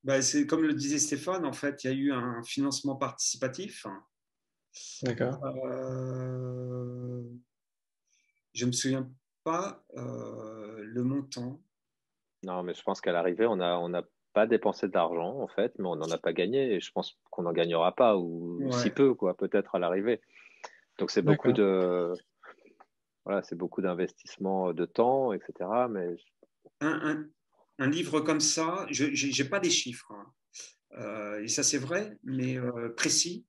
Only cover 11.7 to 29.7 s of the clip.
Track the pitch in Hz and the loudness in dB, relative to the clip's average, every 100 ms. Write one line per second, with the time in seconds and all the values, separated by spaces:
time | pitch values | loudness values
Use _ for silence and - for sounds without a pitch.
11.7 | _ _ _ _ _ _ _ 95 90 90 | _ _ _ _ _ _ _ -6 -4 -4
12.7 | 85 - 98 - 87 87 87 117 98 87 | -4 -4 0 2 2 2 4 2 4 2
13.7 | 87 87 87 - _ _ 104 113 113 104 | 2 0 -2 -4 _ _ 2 6 6 4
14.7 | - 98 90 82 85 87 135 110 - 117 | 0 0 2 2 2 -2 -4 -4 0 -2
15.7 | - 92 78 78 82 90 82 90 135 131 | 0 -4 -2 -2 0 0 0 2 2 2
16.7 | 95 - - - - _ - 87 82 85 | 0 -2 -6 -6 -12 _ -4 0 2 2
17.7 | 85 87 - 120 98 87 82 85 85 135 | 4 2 6 6 6 2 -4 -6 -4 0
18.7 | 123 120 - 139 117 95 87 95 104 - | 2 0 6 4 6 0 0 2 2 2
19.7 | 92 87 92 107 113 _ - - - - | 0 2 2 2 -2 _ -20 -20 -20 -20
20.7 | - _ - - - 87 151 - 123 101 | -20 _ -6 0 2 4 4 4 6 6
21.7 | 95 90 90 85 90 _ _ - - - | 4 4 2 0 -4 _ _ -20 -20 -20
22.7 | _ - _ _ _ - 98 - 85 90 | _ -20 _ _ _ -4 -4 -2 -6 -4
23.7 | - 95 87 87 - - - 95 95 92 | 0 -2 0 -2 -4 -20 -6 -2 0 0
24.7 | 85 87 - 117 135 127 95 - - 92 | 0 -2 2 4 4 2 -2 -6 -8 -2
25.7 | 113 123 101 87 87 _ _ _ _ - | 0 0 -2 -4 -6 _ _ _ _ -20
26.7 | _ 147 160 156 151 151 _ _ _ _ | _ -2 0 -2 -4 -8 _ _ _ _
27.7 | - 139 160 147 151 147 156 151 - 160 | -2 0 0 0 0 2 2 2 2 0
28.7 | 185 180 147 143 135 139 131 131 202 180 | -2 -4 0 0 0 0 0 0 0 2